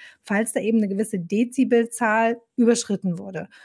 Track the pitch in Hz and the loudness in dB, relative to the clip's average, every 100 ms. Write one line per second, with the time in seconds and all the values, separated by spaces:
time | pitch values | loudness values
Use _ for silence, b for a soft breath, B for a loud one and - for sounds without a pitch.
0 | B B - 202 226 - 202 226 202 196 | B B -4 -2 0 -2 0 2 0 -2
1 | 226 190 170 202 240 254 262 233 233 - | -4 -4 -2 -2 0 0 2 2 2 0
2 | 226 220 226 233 _ - 233 233 - 196 | 0 2 2 -2 _ 0 2 2 0 -4
3 | 190 170 196 175 - B | -4 -6 -8 -10 -12 B